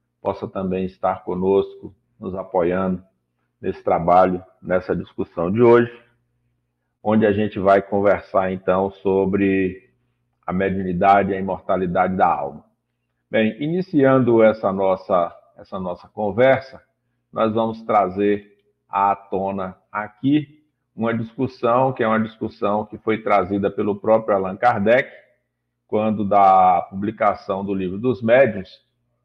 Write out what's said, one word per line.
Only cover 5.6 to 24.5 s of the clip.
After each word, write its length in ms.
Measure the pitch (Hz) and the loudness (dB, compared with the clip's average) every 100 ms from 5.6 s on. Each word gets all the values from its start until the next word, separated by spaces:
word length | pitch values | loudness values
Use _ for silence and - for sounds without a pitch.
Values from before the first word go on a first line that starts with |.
hoje, 280 | 120 120 117 - _ _ _ _ _ _ _ _ _ _ | 6 6 4 -6 _ _ _ _ _ _ _ _ _ _
onde 220 | 104 107 | -2 2
a 80 | 107 | 2
gente 260 | 101 104 107 | 2 -2 0
vai 220 | 95 98 | 4 4
conversar, 720 | - 101 101 90 - 95 95 | 2 0 2 0 -2 -2 -2
então, 380 | 92 - 92 98 | -4 -2 0 -2
sobre 960 | - 98 95 98 98 98 95 92 92 _ _ _ _ _ _ - | -4 -2 0 0 0 0 0 -2 -6 _ _ _ _ _ _ -8
a 60 | |
mediunidade 800 | 92 98 95 92 90 98 101 95 | -2 -2 -2 -4 2 4 4 2
e 40 | |
a 60 | 95 | -2
imortalidade 760 | 95 90 - 92 92 90 92 92 | -6 -6 -4 -2 -2 -2 -2 0
da 100 | 90 | 0
alma. 380 | 73 71 73 - _ _ _ _ _ _ | 0 -6 -12 -20 _ _ _ _ _ _
Bem, 260 | 107 110 - | 0 0 -2
iniciando 800 | 147 175 180 147 135 135 120 113 | -4 -4 -2 2 4 4 4 6
essa 280 | 110 110 101 | 4 4 -2
nossa, 640 | 95 95 92 - 92 85 - _ - | -2 0 -2 0 0 -2 -6 _ -20
essa 240 | 101 98 | -14 -10
nossa 280 | 92 87 - | -10 -12 -14
conversa, 760 | - 104 98 131 135 - - _ _ _ _ _ | -8 -4 2 2 2 -2 -20 _ _ _ _ _
nós 220 | - 110 | -4 -2
vamos 260 | 110 113 110 | -2 -4 -6
trazer 800 | - 107 95 95 101 101 - _ _ _ _ | -2 0 0 0 0 -2 -6 _ _ _ _
à 300 | 95 98 98 | -2 -2 -2
tona 580 | - 95 98 98 95 92 _ | -6 -6 -6 -6 -10 -12 _
aqui 720 | 101 107 _ 135 151 143 _ _ _ _ | -10 -10 _ 0 0 -2 _ _ _ _
uma 200 | - 113 | -8 -4
discussão, 800 | 113 113 - 127 - 120 120 131 | -4 -6 -6 -8 -4 -2 0 0
que 80 | 127 | -2
é 40 | 110 | -2
uma 140 | 110 | 0
discussão 640 | 110 - 110 - 104 104 | -2 -8 -12 -6 -4 -4
que 140 | 110 110 | -6 -8
foi 240 | - 107 | -6 -4
trazida 480 | 110 101 90 98 98 | 0 0 0 -2 -2
pelo 280 | 101 104 101 | -4 -4 -2
próprio 380 | 110 110 110 98 | 0 0 2 -2
Allan 200 | 95 | -2